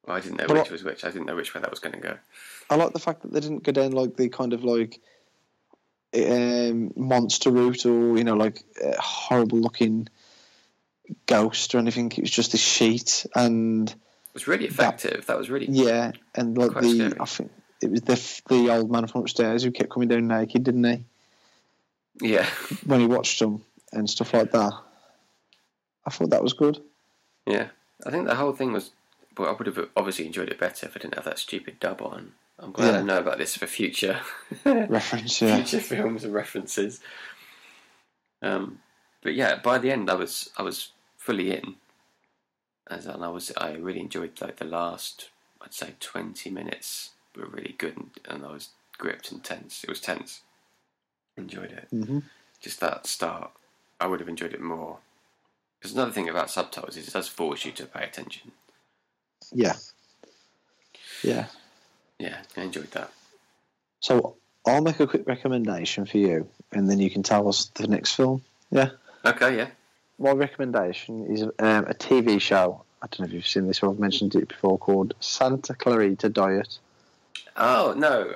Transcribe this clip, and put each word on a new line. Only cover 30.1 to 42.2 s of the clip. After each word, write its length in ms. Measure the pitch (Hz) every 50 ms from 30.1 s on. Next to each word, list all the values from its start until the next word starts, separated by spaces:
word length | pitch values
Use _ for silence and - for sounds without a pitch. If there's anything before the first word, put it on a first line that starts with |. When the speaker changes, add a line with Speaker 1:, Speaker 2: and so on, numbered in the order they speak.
| 92 - 80
Speaker 1:
enjoyed 240 | 80 82 90 87 -
it 80 | - -
better 280 | 92 90 - - -
if 80 | - -
I 40 | -
didn't 160 | - - -
have 100 | - -
that 120 | - - -
stupid 400 | - - - 92 - - - _
dub 220 | - 90 95 -
on. 300 | - - - 87 90 - _ _ _ _ _
I'm 140 | - - 92
glad 240 | 95 107 110 117 104
I 40 | 98
Speaker 2:
Yeah. 40 | 98
Speaker 1:
know 160 | 101 95 90
about 180 | 82 78 65
this 200 | 65 78 - -
for 100 | - -
future 540 | - - - 104 87 - - 104 95 95 - - - - - -
<laughs> 200 | - - - -
Speaker 2:
Reference, 760 | 277 262 233 214 196 113 110 - - - 117 110 120 - -
yeah. 160 | 117 110 107 98
Speaker 1:
future 200 | - - - 113
films 420 | - - 127 107 107 113 113 107 110
and 100 | 107 104
references. 680 | 104 104 - - - 101 - - 107 101 107 - - - - - - - - - - - - - - - - - - _ _ _ _ _ _ _ _ _ _ _ _
Um, 380 | - 98 95 95 95 - - - _ _ _ _ _ _ _ _
but 120 | _ - 78
yeah, 240 | 123 127 101 - -
by 180 | - 120 127
the 140 | 127 120 131
end 180 | 135 120 101 90
I 40 | 92
was, 340 | 92 92 - - - - - -
I 40 | - 95
was 280 | 92 92 - - - _ _ _ _ _
fully 340 | _ - - 113 95 92 98
in. 240 | 92 - - - - _ _ _ _ _ _ _ _ _